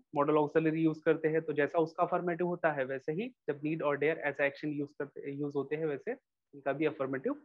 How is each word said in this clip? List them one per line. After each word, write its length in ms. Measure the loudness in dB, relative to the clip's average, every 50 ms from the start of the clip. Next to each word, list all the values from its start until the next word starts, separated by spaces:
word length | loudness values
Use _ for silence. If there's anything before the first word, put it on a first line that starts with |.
| -8 _ 0
Model 220 | 2 4 6 6
auxiliary 460 | 4 4 4 2 2 4 4 2 4 2
use 180 | 2 2 2 2
करते 220 | 2 2 4 2 2
हैं, 120 | 2 0
तो 120 | 0 0 0
जैसा 260 | 0 0 2 2 2
उसका 240 | 0 0 0 0 0
affirmative 440 | 2 2 0 0 -2 -2 0 -2
होता 240 | -2 0 0 0 0 0
है 120 | 0 -2
वैसे 280 | -2 -4 -4 -4 -4 -4
ही 160 | -4 -4 -6 -10 _ _
जब 140 | -6 -6 -4 -4
need 200 | -4 -2 0 0
और 140 | 0 0
dare 260 | 2 2 0 0 0 -2
as 140 | -4 -2 0
a 80 | 0 -2
action 280 | -2 -4 -6 -6 -4 -4
use 120 | -6 -6 -8 -8
करते, 320 | -10 -10 -10 -10 -10 -8 -6
यूज़ 240 | -4 -6 -2 -2
होते 180 | -4 -2 -2 -2
हैं 100 | -2 -2
वैसे 260 | -2 -4 -4 -6 -8
इनका 640 | -8 -8 _ _ _ _ _ _ -20 -6 -4 -2 0
भी 120 | 0 0
affirmative 480 | 0 0 -2 -2 -2 -2 -2 -2 -4 -4 -4